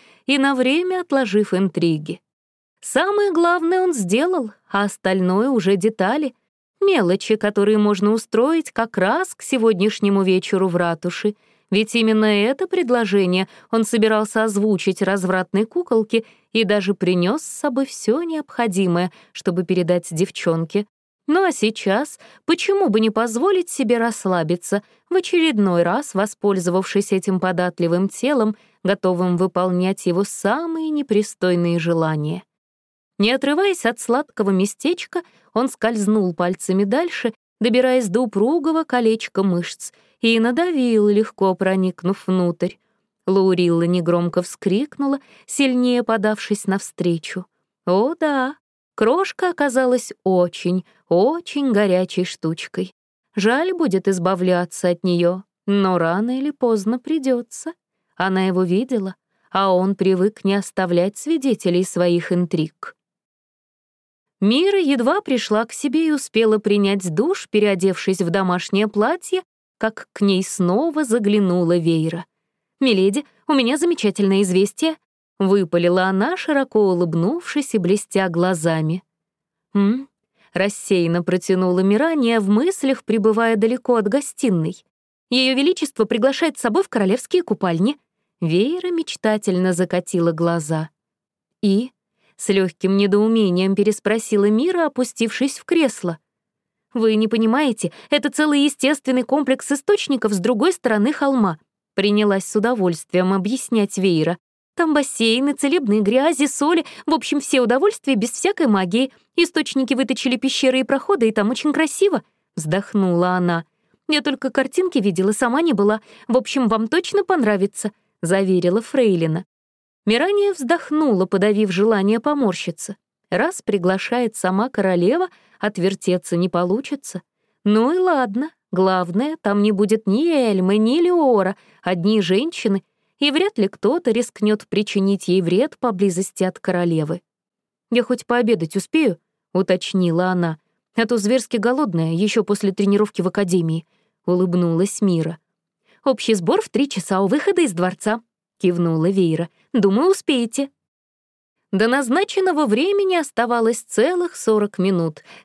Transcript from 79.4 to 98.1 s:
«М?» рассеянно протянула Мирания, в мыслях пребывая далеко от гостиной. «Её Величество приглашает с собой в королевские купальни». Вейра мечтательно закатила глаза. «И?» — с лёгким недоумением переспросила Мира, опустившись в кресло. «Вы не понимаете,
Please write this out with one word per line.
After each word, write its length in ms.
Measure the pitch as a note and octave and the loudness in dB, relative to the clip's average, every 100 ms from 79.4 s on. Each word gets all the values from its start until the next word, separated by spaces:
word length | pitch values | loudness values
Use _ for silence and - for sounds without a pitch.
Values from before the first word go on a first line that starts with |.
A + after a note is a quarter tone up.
| _ _ _ | _ _ _
«М?» 340 | G3+ G3+ B3+ C4+ _ _ _ _ | 0 2 0 -6 _ _ _ _
рассеянно 720 | F3+ G3 - - F#3+ E3+ E3+ | -2 -2 -4 -2 0 2 0
протянула 580 | E3+ F3+ - F#3 F#3 F3+ | 0 -2 0 0 2 2
Мирания, 600 | F#3+ G#3 D#4+ D#4 A#3 A#3 | 2 2 2 0 0 0
в 80 | G3 | 2
мыслях 560 | G#3 E4 F#4+ C4+ C4 | 2 2 0 -2 -2
пребывая 520 | - A3 G#3+ G#3+ A#3 A3+ | -2 0 2 2 2 2
далеко 400 | A3+ B3 - A#3+ | 0 0 0 0
от 120 | G#3 | 2
гостиной. 760 | C4+ C#4+ - B3 F3+ D#3+ F#3 _ _ _ _ _ | -2 -4 -4 -2 0 -2 -6 _ _ _ _ _
«Её 240 | B3 C4 | 0 2
Величество 500 | C4 C#4+ F4+ D4 - | 2 2 0 -2 -2
приглашает 540 | G#3+ A#3+ B3+ C4+ E4 - | 0 2 0 2 -2 -2
с 40 | |
собой 200 | A#3+ A3+ | -2 0
в 60 | G4 | 0
королевские 540 | A#3 F#3+ A3+ - F4+ | 0 0 0 0 -2
купальни». 560 | F4 G#3 F#3 E3 G#3 D4 _ _ _ _ | 0 -2 -2 0 0 -2 _ _ _ _
Вейра 500 | E3 E3+ A#3+ F4+ F4+ | -2 0 0 -2 -4
мечтательно 840 | E4+ D#4+ - A3 G#3+ G#3 F#3 F#3 | -4 -6 -4 -2 0 0 0 0
закатила 600 | F3 F#3 F3+ F3 F3+ E3+ | 0 -2 -2 -2 -2 0
глаза. 580 | D#3+ E3+ E3+ D3+ D#3+ D#3 _ _ _ _ _ _ _ | 0 0 -2 -2 -4 -6 _ _ _ _ _ _ _
«И?» — 280 | G#3 G3 B3+ - _ _ _ - | 0 0 -2 -10 _ _ _ -8
с 120 | - | -2
лёгким 460 | G3 F#3 - F#3+ G3 | 0 0 -2 0 2
недоумением 800 | G3+ G#3 A3 A3+ G3+ F3 F#3+ | 2 2 2 2 2 2 0
переспросила 720 | G3 G#3 G#3 G#3 A3 - G#3 G3+ | 2 0 0 -2 -2 0 0 2
Мира, 380 | G#3+ E4 F#4 D#4 | 2 0 0 -2
опустившись 720 | C4+ B3 - A3+ - C4+ - | -2 -4 -2 -4 -2 -4 -4
в 60 | |
кресло. 540 | - E4+ C#4 - F3+ D#3+ _ _ _ _ _ _ _ | -2 0 0 -2 -8 -8 _ _ _ _ _ _ _
«Вы 220 | A#3+ A3 G#3+ | -2 2 2
не 120 | A3 | 2
понимаете, 640 | A3+ A3+ B3+ D4 A3 F3 - - | 2 2 2 0 -2 -6 -8 -4